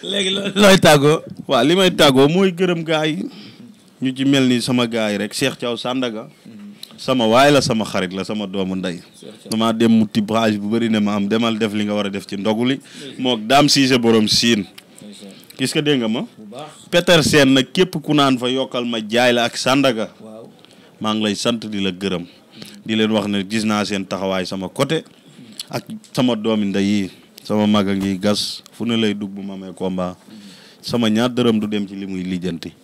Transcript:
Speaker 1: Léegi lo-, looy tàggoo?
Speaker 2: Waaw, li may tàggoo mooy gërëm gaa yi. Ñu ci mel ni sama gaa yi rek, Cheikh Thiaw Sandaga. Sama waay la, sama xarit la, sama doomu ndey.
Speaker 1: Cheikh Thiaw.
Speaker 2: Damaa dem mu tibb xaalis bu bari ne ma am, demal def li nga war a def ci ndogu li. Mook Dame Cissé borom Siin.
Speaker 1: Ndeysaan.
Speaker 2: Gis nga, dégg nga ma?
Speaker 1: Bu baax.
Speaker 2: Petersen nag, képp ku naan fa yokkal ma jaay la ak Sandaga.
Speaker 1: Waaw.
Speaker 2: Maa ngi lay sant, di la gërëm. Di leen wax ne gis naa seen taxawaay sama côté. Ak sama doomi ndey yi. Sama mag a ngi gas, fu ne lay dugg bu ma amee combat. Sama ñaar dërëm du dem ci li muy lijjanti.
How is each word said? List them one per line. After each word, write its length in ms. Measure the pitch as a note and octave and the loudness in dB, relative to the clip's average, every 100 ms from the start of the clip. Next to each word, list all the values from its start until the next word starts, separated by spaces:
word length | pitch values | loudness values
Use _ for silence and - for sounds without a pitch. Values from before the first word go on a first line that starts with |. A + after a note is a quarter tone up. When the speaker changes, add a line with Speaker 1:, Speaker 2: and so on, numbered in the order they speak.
Speaker 1:
Léegi 280 | - G2+ F#2+ | -4 -2 -2
lo-, 220 | F#2+ - | -2 -4
looy 240 | G2+ F#3+ F#3+ | 4 6 8
tàggoo? 440 | E3+ D3+ C#3+ D#3+ - - - | 8 6 6 2 -2 -14 -2
Speaker 2:
Waaw, 180 | C3 | 2
li 100 | C3+ F3+ | 4 4
may 140 | F#3 | 2
tàggoo 380 | F3 D#3 C3 C#3+ | 4 4 6 4
mooy 240 | F3 G3 | 4 0
gërëm 300 | E3+ F#3 E3+ | 0 -2 -2
gaa 220 | E3 D#3 D#3 | -2 -2 -2
yi. 180 | D#3 - - - - - - _ _ | -4 -8 -12 -20 -20 -20 -20 _ _
Ñu 100 | B2+ C3 | -6 -2
ci 80 | |
mel 220 | C3+ C#3 B2+ | 2 2 2
ni 120 | B2 | 0
sama 260 | A2+ B2 A#2+ | 0 0 0
gaa 240 | A2+ A2 | -2 -2
yi 80 | G2+ | -2
rek, 140 | G#2+ | -6
Cheikh 240 | - C3 - | -4 -4 -4
Thiaw 180 | A#2+ A#2 | -6 -6
Sandaga. 500 | B2 C3 B2+ G#2+ - _ - A2 G#2 G2+ - - | -6 -4 -4 -6 -14 _ -20 -20 -20 -20 -20 -12
Sama 280 | - B2+ A2+ | -2 0 4
waay 260 | A#2 C#3+ | 6 6
la, 80 | C#3+ | 4
sama 240 | - A2+ | 2 -2
xarit 280 | G2+ G#2 F#2 | -2 -4 -4
la, 120 | F#2+ | -6
sama 220 | F#2 G#2+ G2+ | -6 -8 -6
doomu 280 | G2 F#2 F#2+ | -4 -4 -4
ndey. 220 | F#2 E2+ - - | -6 -10 -16 -20
Speaker 1:
Cheikh 100 | C#2 - | -20 -20
Thiaw. 80 | - | -6
Speaker 2:
Damaa 220 | A2 A2+ | 0 0
dem 180 | A2+ A#2 | 2 4
mu 160 | A2+ G#2 | 4 4
tibb 240 | A2 G#2 | 0 0
xaalis 280 | A2 A2+ G#2 | 0 0 0
bu 100 | G#2 | -2
bari 200 | A2+ A2+ | -2 0
ne 80 | A2 | 0
ma 140 | G#2 | 0
am, 120 | G#2 G2+ | -2 -2
demal 280 | A2+ A#2 G#2+ | 0 0 -2
def 140 | A2 | -4
li 100 | G#2+ | -2
nga 100 | G#2 | -4
war 120 | G#2 G2+ | -2 -4
a 40 | |
def 160 | G2 - | -8 -10
ci 100 | G2+ | -6
ndogu 280 | G2+ A2 B2 | -4 -2 -2
li. 140 | C3+ - - C#3+ A#2 | -4 -8 -18 -18 -6
Mook 220 | B2+ A#2 G#2+ | -4 -2 2
Dame 220 | C3+ D3 | 4 4
Cissé 300 | C#3 C3 C3 | 4 4 4
borom 300 | A#2 A2+ G#2+ | 4 2 2
Siin. 380 | - A#2 A2 F#2 | 0 2 0 -2
Speaker 1:
Ndeysaan. 640 | - _ - G#2 G2+ G2 F#2+ - - | -14 _ -20 -20 -20 -20 -20 -20 -8
Speaker 2:
Gis 160 | C3 | -4
nga, 80 | D#3 | -2
dégg 160 | D3 C#3 | 0 0
nga 80 | A2+ | 0
ma? 120 | A#2 A#3 - | -4 -6 -14
Speaker 1:
Bu 80 | G#2+ | -20
baax. 200 | A#2+ - - - | -18 -18 -20 -2
Speaker 2:
Petersen 580 | F3 F3 E3+ C3 D3+ C3+ | -2 4 4 4 4 6
nag, 120 | C3+ B2+ | 4 2
képp 240 | - F3+ E3 | 0 0 -2
ku 120 | D3 | 0
naan 240 | D3 C#3 B2+ | 2 2 2
fa 100 | B2 | -2
yokkal 340 | C3 C3 B2+ | -2 -4 -4
ma 140 | A#2+ A#2 | -4 -6
jaay 340 | G#2+ A2+ B2 | -2 2 4
la 120 | A#2+ | 4
ak 120 | A#2 - | 0 -2
Sandaga. 520 | B2+ C#3 C3+ A2+ G2 - | 0 2 2 0 -6 -12
Speaker 1:
Waaw. 280 | A2 A2 A#2+ - - - - _ | -20 -20 -20 -20 -20 -20 -20 _
Speaker 2:
Maa 140 | A2 | -4
ngi 80 | G#2+ | -2
lay 100 | G#2+ | -2
sant, 320 | G2 A#2+ A#2 A2 | -2 -2 -4 -6
di 140 | G#2 | -4
la 80 | G2 | -4
gërëm. 360 | F2+ G2 F2+ F2 - _ - - - - | -4 -4 -4 -8 -18 _ -20 -20 -18 -6
Di 100 | A2 | 0
leen 140 | A2 | 2
wax 160 | A2 G2+ | 0 0
ne 120 | G2+ F#2+ | -4 -4
gis 160 | A2 | -4
naa 200 | G#2+ G#2 | -2 -2
seen 200 | G2 G2+ | -2 -4
taxawaay 420 | F#2+ G2 F#2+ F#2+ F2+ | -6 -6 -4 -4 -6
sama 200 | F#2+ F#2 | -8 -10
côté. 360 | - C3+ D#3+ - _ _ - - - - | -4 -4 -4 -6 _ _ -20 -20 -20 -12
Ak 140 | B2 - A2 - | -12 -12 -18 -10
sama 220 | - B2+ | -2 0
doomi 320 | A2+ A2 G#2+ G2+ | 0 0 0 0
ndey 180 | G2 | 0
yi. 260 | G2 G#2 F#2 - _ - | 0 0 -2 -10 _ -20
Sama 240 | - G#2+ G#2 | -4 0 2
mag 220 | G#2 G2 | 2 2
a 60 | |
ngi 240 | G2 G2 F#2 | -2 -4 -2
gas, 440 | G#2 G#2 - - - | -2 -2 -4 -10 -18
fu 140 | - A2+ | -10 -4
ne 80 | A#2 | -2
lay 180 | A2 | -2
dugg 160 | G2+ G2+ | -2 -8
bu 120 | G2+ | -10
ma 120 | G2 | -14
amee 180 | F#2+ F#2+ | -14 -14
combat. 400 | F2 F#2+ F#2 F2+ F2+ - A2 G2+ F#2 - - | -8 -6 -4 -6 -8 -20 -20 -20 -20 -20 -18
Sama 280 | - A#2+ A2+ | -6 0 0
ñaar 180 | G#2+ B2+ | 2 0
dërëm 280 | B2 A#2+ A2 | 2 2 2
du 80 | G#2+ | -2
dem 200 | G#2+ G2 | -4 -6
ci 60 | G2 | -10
li 100 | G2 | -8
muy 160 | F#2 | -8
lijjanti. 500 | F2+ F#2 F2+ E2 F2 - | -6 -4 -6 -8 -12 -18